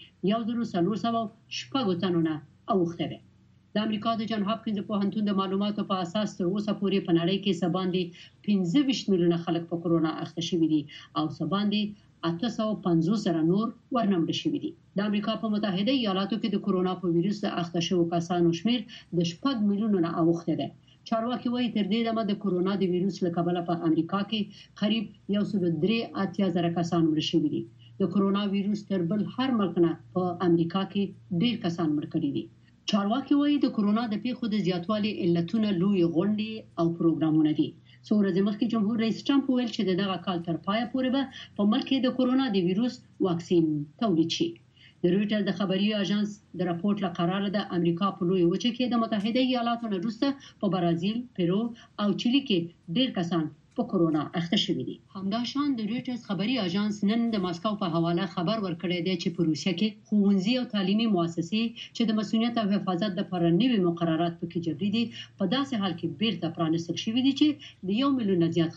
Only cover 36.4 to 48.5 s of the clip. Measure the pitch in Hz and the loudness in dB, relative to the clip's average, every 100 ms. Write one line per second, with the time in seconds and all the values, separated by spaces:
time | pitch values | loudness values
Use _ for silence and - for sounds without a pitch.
36.4 | 220 220 - - 170 170 165 143 156 156 | -4 -8 -8 -2 0 2 2 2 2 4
37.4 | 151 151 135 - - - - 208 196 180 | 4 2 -2 -6 -20 -10 0 2 4 2
38.4 | 202 208 240 226 202 226 226 - - 277 | 2 0 0 0 0 0 0 -2 2 2
39.4 | 262 247 233 - 190 180 196 175 - 170 | 2 0 0 0 0 0 0 -4 -4 -4
40.4 | 170 156 - 220 240 262 254 277 269 - | -4 -4 -2 -2 -2 -2 0 0 -2 -8
41.4 | - - 208 254 - 269 254 254 247 262 | -10 0 2 2 2 2 2 2 2 2
42.4 | 262 190 175 190 247 - - - 190 170 | 2 2 2 2 0 -4 -12 -2 0 0
43.4 | - 175 160 151 147 - 226 160 165 - | 2 4 4 0 -4 -2 0 2 2 0
44.4 | - - _ _ - _ 175 196 208 214 | -4 -6 _ _ -20 _ 2 2 2 0
45.4 | 190 - 196 190 208 208 180 208 202 - | 0 -2 0 0 0 0 0 0 -2 -6
46.4 | _ 170 175 170 202 196 180 - 170 196 | _ -4 -2 0 0 0 -2 -2 0 0
47.4 | 202 208 - 175 170 170 196 - 175 190 | -2 -2 -2 0 0 2 0 0 0 2
48.4 | 170 | 2